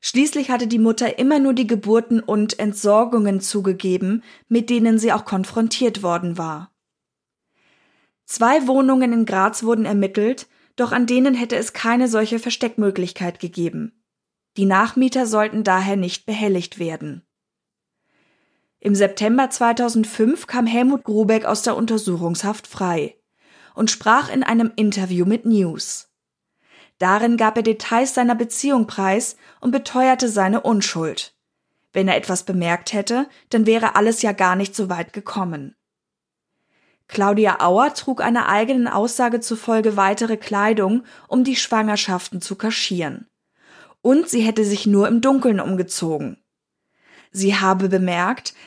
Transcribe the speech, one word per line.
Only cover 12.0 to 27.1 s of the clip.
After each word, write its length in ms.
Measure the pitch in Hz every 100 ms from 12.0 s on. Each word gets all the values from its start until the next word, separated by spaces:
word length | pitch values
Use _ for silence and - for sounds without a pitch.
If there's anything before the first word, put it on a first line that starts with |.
| 254
solche 300 | 220 220 226
Versteckmöglichkeit 1000 | 240 - 233 226 208 196 180 - 175 170
gegeben. 640 | 170 175 165 160 - _ _ _ _ _ _ -
Die 80 | 196
Nachmieter 600 | 190 226 254 262 262 226
sollten 380 | 214 214 220
daher 320 | 202 185 196 196
nicht 320 | 180 - -
behelligt 500 | 214 208 185 170 -
werden. 460 | 165 160 151 170 _ _ _ _ _ _ _ _ _ _ _ _ _ _ _ _
Im 140 | 208
September 560 | 202 196 - 214 254 262
zweitausendfünf 960 | - 233 233 240 226 214 - 220 339 -
kam 220 | 247 226
Helmut 360 | 233 254 277
Grubeck 420 | - 214 208 220 -
aus 180 | -
der 120 | 233 202
Untersuchungshaft 920 | 226 220 202 175 170 170 202 214 -
frei 480 | - 185 165 - - _ _ _ _ -
und 160 | - 220
sprach 420 | - 214 247 -
in 120 | 262
einem 280 | 247 226 226 220
Interview 500 | 214 196 185 175 180
mit 220 | 226 233
News. 640 | 214 175 - - - - _ _ _ _ _ _ _ _ -
Darin 400 | 185